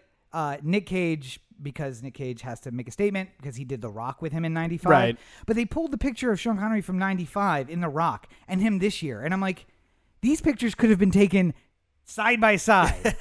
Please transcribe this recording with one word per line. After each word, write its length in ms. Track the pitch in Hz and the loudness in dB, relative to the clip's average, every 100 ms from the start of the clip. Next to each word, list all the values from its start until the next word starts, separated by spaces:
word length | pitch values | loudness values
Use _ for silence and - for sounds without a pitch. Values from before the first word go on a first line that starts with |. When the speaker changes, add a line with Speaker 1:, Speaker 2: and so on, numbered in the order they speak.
| _ _ _ | _ _ _
Speaker 1:
uh, 240 | 160 147 147 | -6 -4 -4
Nick 220 | 147 196 175 | -2 -2 0
Cage, 520 | 185 175 156 131 - _ - | -2 -2 -2 -6 -16 _ -14
because 400 | 143 135 139 120 | -12 -8 -8 -8
Nick 100 | 131 120 | -12 -10
Cage 260 | 131 120 | -10 -8
has 180 | 127 117 | -10 -12
to 100 | 135 | -10
make 160 | 123 120 | -10 -8
a 40 | |
statement 380 | - 208 196 185 - | -2 -2 -2 -6 -12
because 180 | 139 120 | -12 -10
he 80 | 131 | -8
did 160 | 131 | -8
The 80 | 110 | -8
Rock 320 | 104 120 139 | -8 -8 -8
with 100 | 165 | -6
him 120 | 156 165 | -4 -2
in 80 | |
ninety-five. 360 | 165 165 170 180 | -2 -4 -2 4
Speaker 2:
Right. 260 | 147 117 117 - - - | 6 4 0 -8 -10 -4
Speaker 1:
But 100 | 226 | -2
they 100 | 233 | -2
pulled 260 | 302 330 | -2 -4
the 60 | 262 | -2
picture 340 | 269 226 254 | -4 -2 -2
of 80 | 202 | -2
Sean 180 | 233 208 | -2 -2
Connery 240 | 214 220 | -2 -2
from 160 | 185 185 | -2 -2
ninety-five 680 | 190 190 165 202 202 151 131 | 0 -2 -4 -2 0 0 -2
in 120 | 170 | -4
The 80 | 175 | -4
Rock 380 | 147 165 107 - - - | 0 -2 -2 -10 -20 -4
and 120 | 185 | 0
him 180 | 220 196 | 2 2
this 220 | 196 - | 0 -2
year. 180 | 156 110 | -6 -4
And 120 | 139 | -4
I'm 80 | 190 | -2
like, 240 | 190 180 - _ _ _ _ _ | -2 -4 -10 _ _ _ _ _
these 200 | 233 311 | 0 2
pictures 320 | - 247 240 - | 2 0 -2 4
could 140 | 226 | 4
have 100 | 202 | 6
been 120 | 196 | 4
taken 420 | 180 202 202 180 - _ _ _ _ - | 6 4 4 2 -2 _ _ _ _ -14
side 340 | - 214 240 | -2 0 4
by 140 | 220 180 | 4 4
side, 600 | - 202 165 - 233 - | 6 6 6 4 0 0